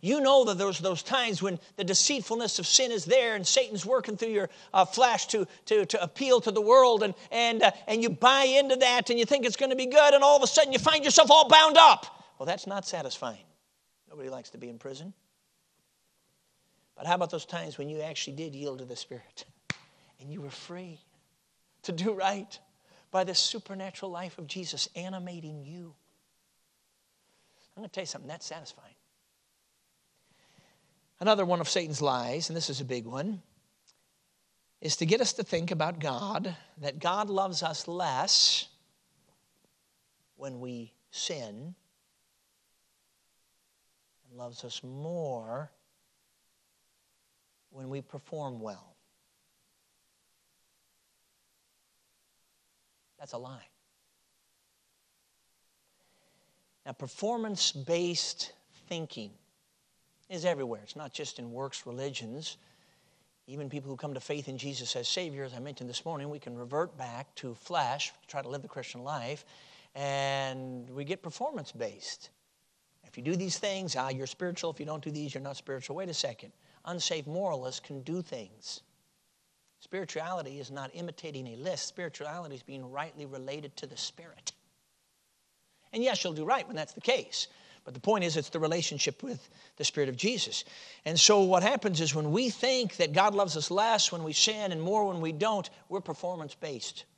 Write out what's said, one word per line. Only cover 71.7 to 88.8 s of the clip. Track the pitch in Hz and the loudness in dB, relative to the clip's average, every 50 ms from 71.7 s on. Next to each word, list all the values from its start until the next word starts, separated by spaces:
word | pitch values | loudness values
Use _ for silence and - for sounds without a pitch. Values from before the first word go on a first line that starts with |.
| - 113 117 107 98 101 - - - - - - _ _ _ _ _ _ _ _ _ _ _ _ _ _ _ | -10 -8 -8 -8 -8 -12 -14 -16 -16 -16 -18 -20 _ _ _ _ _ _ _ _ _ _ _ _ _ _ _
If | - - | -20 -18
you | - 123 | -10 -6
do | 147 175 | -4 -4
these | 175 190 185 165 | -4 -4 -6 -6
things, | - - 202 196 190 190 165 - | -4 -4 -4 -4 -4 -6 -6 -4
ah, | 131 131 135 | -4 -4 -4
you're | 135 131 135 | -6 -8 -8
spiritual. | 127 - _ 180 180 175 - - 165 | -10 -10 _ -8 -8 -6 -6 -8 -8
If | 156 - | -8 -8
you | 151 | -10
don't | 151 151 151 131 | -10 -10 -10 -10
do | 156 | -10
these, | 147 151 147 143 135 | -8 -8 -8 -8 -10
you're | 135 | -10
not | 135 135 139 | -10 -10 -12
spiritual. | - - - 135 131 123 - 135 | -12 -12 -10 -12 -10 -10 -10 -10
Wait | 170 190 180 | -10 -8 -8
a | 160 | -6
second. | - - 135 117 - - - _ _ _ _ _ _ _ | -6 -6 -8 -8 -12 -20 -20 _ _ _ _ _ _ _
Unsaved | 160 175 175 - - 170 156 143 | -12 -8 -6 -4 -4 -4 -6 -8
moralists | 147 156 180 202 185 156 131 127 127 127 - | -8 -6 -6 -4 -4 -6 -6 -8 -10 -12 -12
can | - - 147 139 | -14 -14 -14 -14
do | 127 143 165 180 | -10 -8 -8 -8
things. | 170 - - 123 107 92 101 110 - - - - _ _ _ _ _ _ _ _ _ _ _ _ _ _ _ _ _ _ _ _ | -8 -10 -12 -14 -14 -16 -20 -20 -16 -16 -16 -16 _ _ _ _ _ _ _ _ _ _ _ _ _ _ _ _ _ _ _ _
Spirituality | - - - 190 190 - - 156 160 170 185 175 151 131 139 143 | -20 -12 -10 -10 -10 -8 -10 -10 -8 -8 -8 -8 -8 -10 -12 -14
is | 131 117 | -14 -14
not | 139 139 135 131 - | -12 -14 -14 -14 -12
imitating | 170 170 175 - - - 160 147 131 131 | -12 -12 -12 -14 -14 -14 -14 -12 -12 -12
a | 123 113 | -14 -14
list. | 120 143 185 175 143 - | -10 -8 -8 -8 -8 -8
Spirituality | - - - 180 165 - - 147 147 156 175 175 151 139 | -12 -10 -12 -12 -12 -10 -12 -12 -12 -10 -12 -12 -14 -16
is | 127 - | -18 -16
being | - 135 135 131 123 | -16 -16 -16 -16 -12
rightly | 131 139 156 160 - 151 147 | -10 -10 -10 -10 -12 -16 -16
related | 135 135 135 131 135 139 151 147 139 _ | -14 -14 -14 -12 -12 -12 -12 -12 -16 _
to | - - | -16 -16
the | 135 151 | -16 -12
Spirit. | - - - _ - 165 165 151 - _ - _ _ _ _ _ _ _ _ _ _ _ _ _ _ _ _ _ _ _ _ _ _ _ _ _ _ _ _ - | -12 -12 -12 _ -16 -20 -20 -20 -16 _ -16 _ _ _ _ _ _ _ _ _ _ _ _ _ _ _ _ _ _ _ _ _ _ _ _ _ _ _ _ -6
And | 226 240 | -2 0
yes, | 254 220 - - | 0 0 0 -4
you'll | 185 160 | -6 -6
do | 151 156 | -6 -2
right | 175 254 254 240 | -2 -2 -2 -2
when | - 247 | -6 -8
that's | 170 151 - - | -8 -8 -10 -12
the | - | -6
case. | - - - 127 - - - - - - - - - - - - _ | 0 0 0 0 -2 -8 -8 -10 -10 -10 -12 -20 -20 -20 -20 -20 _
But | - 127 | -16 -16
the | 127 | -6
point | - 196 220 208 175 | 0 0 2 2 2
is, | 170 156 | 0 -2
it's | 160 143 - | -2 -4 -4
the | - 165 | -4 -2
relationship | 160 156 165 175 | -2 0 -2 -2